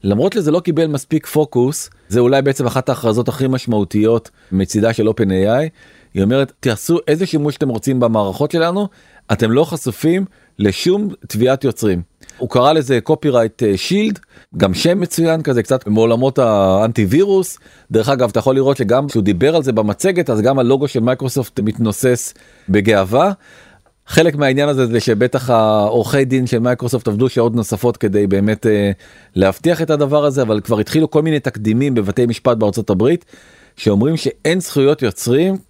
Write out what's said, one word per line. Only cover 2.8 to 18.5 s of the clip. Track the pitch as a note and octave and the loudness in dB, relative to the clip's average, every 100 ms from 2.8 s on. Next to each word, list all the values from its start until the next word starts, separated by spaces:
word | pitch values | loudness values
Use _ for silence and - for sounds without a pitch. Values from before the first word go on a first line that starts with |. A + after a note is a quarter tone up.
| B2+ | -2
ההכרזות | B2 A#2 A2 A#2+ | -2 0 0 -2
הכי | - C3+ | -2 -2
משמעותיות | C3 - G#2+ G2 G#2 G#2+ A#2 - _ _ | -2 -2 -2 0 0 2 0 -2 _ _
מצידה | F#2+ F#2 A2 A2 | -2 0 0 0
של | A#2 G#2+ | 0 -2
אופן | A2 G#2 | 0 0
איי | F#2+ G2 | 0 0
איי. | B2 D#3+ _ - _ _ | 0 -2 _ -20 _ _
היא | G2 | -2
אומרת, | G2 C3 C#3 _ | 0 0 -2 _
"תעשו | C3 A2 - E3+ - | -4 -4 -2 -2 0
איזה | D#3 F#3+ | -2 -2
שימוש | D#3+ D3 | -2 -2
שאתם | C#3 C#3 | -2 -4
רוצים | A2+ C3+ C3 | -4 -4 0
במערכות | A#2+ A2 G2+ F#2 D3 | 0 0 -2 -2 -4
שלנו, | E3+ E3 F#3 G3+ _ _ - _ | -2 -2 -2 -6 _ _ -20 _
אתם | G#2 A2+ | -2 0
לא | A#2+ | 2
חשופים | D#3+ D#3+ - G#2+ D3+ F3+ F#3+ _ _ - | 0 -4 -8 -4 0 0 -4 _ _ -2
לשום | G#2 F#2+ F3 G3 G#3 - - | -2 0 0 0 -2 -8 -10
תביעת | G#2+ B2 C3+ | -2 0 0
יוצרים." | C3+ A2 G#2+ F2+ F2 _ - - | -2 -2 -2 -2 -4 _ -20 -12
הוא | B2 | -4
קרא | B2+ C3 | 2 2
לזה | D#3+ C3 B2+ - | 2 0 -2 0
copyright, | D#3 D3+ B2 A2+ - | -2 2 2 0 0
אה, | A2 G2 - | -2 0 -2
shield, | F#3+ A3 G3+ _ - _ - | -2 -2 -4 _ -20 _ -2
גם | G2 | 0
שם | F2+ E3 F#3 | 0 0 0
מצוין | F3+ - E3 D#3+ | -2 -2 0 0
כזה, | D3 B2 | 0 -2
קצת | G#2+ C3 - | 0 -2 0
מעולמות | G#2+ A2+ A#2 C3+ C3 | 2 2 2 0 2
האנטיווירוס. | A#2+ G#2 F#2+ F#2+ A2+ A#2 G2+ C3 G3 F#3+ F3+ - _ _ _ | 2 2 2 2 0 0 2 2 2 0 -2 -10 _ _ _
דרך | A2 A2 | 0 0
אגב, | C#3 A#2+ | 0 0
אתה | A2 | 0
יכול | A#2+ | 0